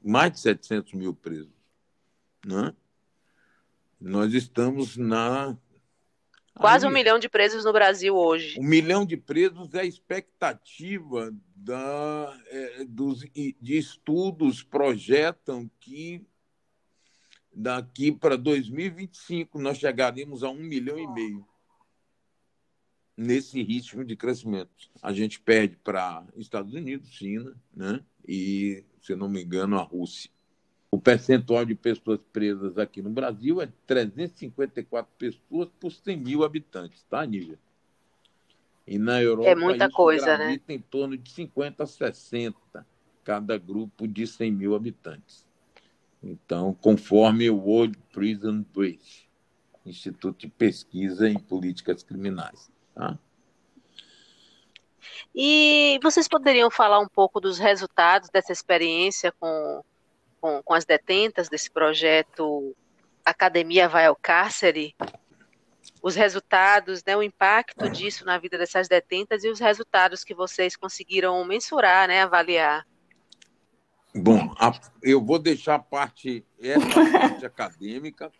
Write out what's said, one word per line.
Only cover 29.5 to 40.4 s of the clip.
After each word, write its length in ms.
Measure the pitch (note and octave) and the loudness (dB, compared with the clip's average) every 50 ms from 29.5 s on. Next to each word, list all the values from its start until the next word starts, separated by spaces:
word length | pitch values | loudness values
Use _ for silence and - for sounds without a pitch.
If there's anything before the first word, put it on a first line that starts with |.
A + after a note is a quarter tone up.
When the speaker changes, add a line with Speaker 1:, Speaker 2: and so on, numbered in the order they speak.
| F2+ F#2 F#2+ G2+ G2+ F#2+ | -6 -4 -2 -2 -2 -2
Speaker 1:
a 40 | |
Rússia. 480 | E2+ - F2+ F2+ F2 - - - - - _ _ _ _ _ _ _ _ _ _ _ - | -4 -6 -8 -10 -10 -10 -12 -16 -20 -20 _ _ _ _ _ _ _ _ _ _ _ -6
O 100 | - G2+ | -2 2
percentual 640 | - B2+ A#2+ B2 - - C3 B2 B2+ A#2 A#2+ A#2+ A#2+ | 4 4 4 4 4 2 2 2 2 0 -2 -2 -2
de 100 | A2+ G#2+ | -4 -6
pessoas 460 | - - A#2 A2+ - - A2 G#2+ G#2 _ _ | -4 -4 -4 -4 -4 -4 -6 -6 -6 _ _
presas 460 | - G#2+ G#2 G#2 G2+ G2 G2 F#2+ F2+ G#2+ | -6 -4 -4 -4 -4 -4 -8 -8 -6 -6
aqui 240 | G#2 - - G2 | -6 -6 -8 -12
no 80 | G2 G#2 | -12 -8
Brasil 500 | A2+ C3 C3 B2 G#2+ G2+ A#2 D3 F3 F#3 | -8 -6 -6 -6 -8 -6 -4 -4 -4 -4
é 80 | D3+ B2 - _ _ | -4 -10 -12 _ _
trezentos 500 | - C3 B2+ A2+ G2+ G2 C#3+ F3 F3 _ | -2 -2 -2 -2 -4 -6 -10 -12 -12 _
e 20 | - | -14
cinquenta 420 | - A#2+ - C#3 C#3 - - A#2+ | -18 -14 -8 -8 -8 -8 -8 -12
e 40 | - | -12
quatro 280 | - A#2+ A#2 A2 _ _ - | -8 -8 -8 -8 _ _ -10
pessoas 500 | B2 A#2 - _ _ - D3+ E3+ F3 F3 _ _ | -10 -10 -10 _ _ -10 -8 -8 -8 -8 _ _
por 100 | F#3 F3+ | -14 -14
cem 260 | - _ - G3+ F#3 | -14 _ -10 -10 -10
mil 280 | D3+ B2 B2+ C#3+ D3 D#3 | -8 -6 -4 -2 -2 -2
habitantes, 600 | D3+ D3+ D#3 D3 _ - F#2 F2 E2+ _ _ _ | -2 -4 -8 -12 _ -14 -14 -14 -16 _ _ _
tá, 200 | - - C#3 D#3 | -8 -8 -6 -6
Nívia? 320 | A#2+ G#2 F#2+ F2 D#2+ D#2 - _ _ _ _ _ _ _ _ _ _ _ _ _ _ _ _ _ _ _ _ _ _ _ _ - | -6 -8 -10 -10 -12 -18 -20 _ _ _ _ _ _ _ _ _ _ _ _ _ _ _ _ _ _ _ _ _ _ _ _ -14
E 120 | - G2 G#2 | -8 -4 -4
na 220 | G#2+ A#2+ B2 B2 | -2 0 0 2
Europa, 280 | A#2+ A#2 A2+ A2 A#2 F#3 | 2 2 2 4 4 4
Speaker 2:
É 60 | F3 | 4
muita 320 | E3 E3+ F#3 - - G3 | 4 2 0 2 2 0
Speaker 1:
isso 100 | - - | 0 4
Speaker 2:
coisa, 420 | F#3+ E3+ D#3+ D#3+ D3+ C3+ D#3+ D3+ | 4 6 6 6 4 2 2 2
né? 60 | D3 | 2